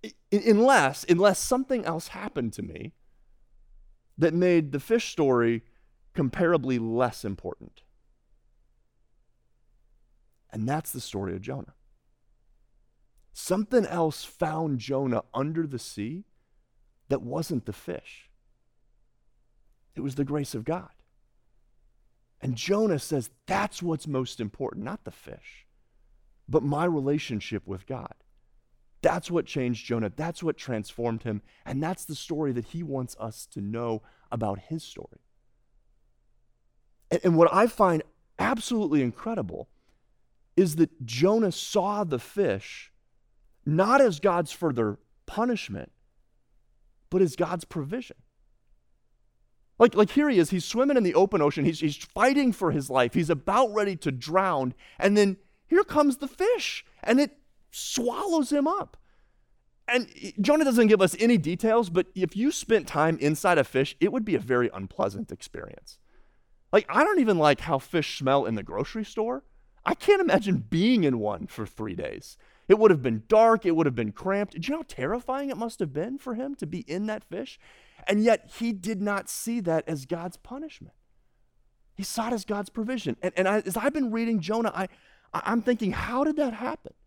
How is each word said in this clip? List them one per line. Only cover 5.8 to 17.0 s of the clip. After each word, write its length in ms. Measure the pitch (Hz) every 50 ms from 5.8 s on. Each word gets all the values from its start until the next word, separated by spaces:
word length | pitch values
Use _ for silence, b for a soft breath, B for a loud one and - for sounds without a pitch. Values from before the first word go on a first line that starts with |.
| _ _ _ _ _ _ _
comparably 640 | - 147 127 - - 175 165 175 156 123 131 127 120
less 440 | 113 113 113 123 123 117 - - -
important. 580 | 104 98 - - 90 - _ - - _ _ _ _ _ _ _ _ _ _ _ _ _ _ _ _ _ _ _ _ _ _ _ _ _ _ _ _ _ _ _ _ _ _ _ _ _ _ _ _ _ _ _ _ _ _ _ _ _ _ _ _ _ _ _ _
And 180 | - 110 107 123
that's 240 | 143 156 - -
the 80 | - 127
story 340 | - - - 98 98 92 87
of 80 | 95
Jonah. 320 | 98 120 135 139 - - _ _ _ _ _ _ _ _ _ _ _ _ _ _ _ _ _ _ _ _ _ _ _ _ _ _ _ _ _ _ _ _
Something 540 | - - - - 180 202 214 - 254 240 202
else 380 | - 185 175 165 156 143 - -
found 540 | - - _ 180 156 156 160 165 156 139 123
Jonah 440 | 107 131 135 135 139 131 120 110 - _ -
under 320 | 120 139 151 160 165 165
the 120 | 147 135 117
sea 460 | - - - 104 101 117 156 185 208 _ _ _ _ _ _ _ _ _ _ _ _ _ _ _